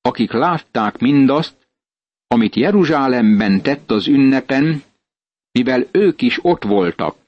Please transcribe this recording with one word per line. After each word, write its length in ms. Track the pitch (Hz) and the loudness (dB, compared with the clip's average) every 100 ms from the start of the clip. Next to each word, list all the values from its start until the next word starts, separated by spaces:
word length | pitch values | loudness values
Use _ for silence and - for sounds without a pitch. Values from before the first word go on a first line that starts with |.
akik 300 | 175 - 107 | -4 -4 -4
látták 680 | 113 165 165 _ 120 104 - | -2 -2 -4 _ -4 -4 -2
mindazt, 680 | 127 143 135 143 165 _ _ _ _ _ _ _ _ | 0 2 2 0 -4 _ _ _ _ _ _ _ _
amit 280 | 120 107 - | 0 0 0
Jeruzsálemben 1040 | 156 208 156 151 135 127 110 104 107 95 | 0 2 2 0 0 0 2 2 2 0
tett 300 | 135 139 - | -2 -6 -4
az 160 | 107 90 | -4 0
ünnepen, 760 | 139 135 135 - 135 156 151 _ _ _ _ _ _ _ | 2 2 0 -2 -2 -2 -4 _ _ _ _ _ _ _
mivel 360 | 120 123 127 - | -2 0 0 0
ők 300 | 185 202 - | 2 0 2
is 180 | 120 - | -2 0
ott 220 | 175 170 | -2 -2
voltak. 540 | 104 101 87 - 78 - | 0 0 0 -2 -8 -8